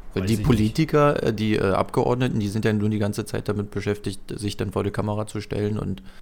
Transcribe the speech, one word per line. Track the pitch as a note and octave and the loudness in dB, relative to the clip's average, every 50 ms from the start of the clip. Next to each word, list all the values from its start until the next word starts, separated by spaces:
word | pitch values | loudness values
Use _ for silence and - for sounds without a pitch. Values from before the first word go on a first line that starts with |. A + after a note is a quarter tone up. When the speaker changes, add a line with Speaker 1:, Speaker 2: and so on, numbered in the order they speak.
| - - - | -12 -6 -4
Speaker 1:
Weil | - F#2+ | -2 0
Speaker 2:
Weiß | G2 | 2
Speaker 1:
die | A2+ | 0
Speaker 2:
ich | G#2+ | 2
nicht. | G2+ - | 4 4
Speaker 1:
Politiker, | - G#2 G#2+ G#2+ - - D#3+ D3+ - D3+ D3 D3 D3 - - | 4 4 4 2 2 0 0 2 4 4 6 6 4 2 0
äh, | - A2+ | 0 0
die, | G#2 A2 G#2+ G#2+ | 0 0 2 2
äh, | - - G2 F#2 | 2 2 2 2
Abgeordneten, | G2 G2+ - - C3+ B2+ - B2 B2 B2+ B2 - A#2+ | 2 2 2 0 0 2 2 2 2 2 0 0 0
die | G2+ G#2 | -2 0
sind | G2 A2+ G#2+ | -2 0 2
ja | A#2 G#2+ | 2 2
nun | G#2+ G2+ G#2+ | 4 2 2
die | G#2+ G#2 | 2 2
ganze | G#2 G2+ G#2 - G#2+ | 0 0 0 -2 -4
Zeit | - - G#2+ - - | -4 -4 -4 -2 -2
damit | G#2 G#2 G2+ G2+ | -2 -2 -2 -4
beschäftigt, | - G2+ G2 G#2 G#2 G2+ - G2 F#2+ - - - - - | -4 -4 -2 -2 -2 -2 -2 -6 -6 -6 -8 -10 -8 -4
sich | G#2 G2+ G2 - | -4 -4 -2 -2
dann | G#2 F#2+ | -4 -2
vor | - G2 G2 | -2 -2 -2
die | G2+ | 0
Kamera | G#2 - G#2+ G#2+ G#2 G#2+ G#2 - | -2 -2 -2 -2 -2 -2 -4 -4
zu | - A2 | -6 -8
stellen | G2 - - G2 G#2 G#2 A2 G#2 | -6 -4 -2 -2 0 0 0 -2
und | G2 G2 F#2+ - - - - - | -2 -4 -6 -6 -8 -14 -16 -16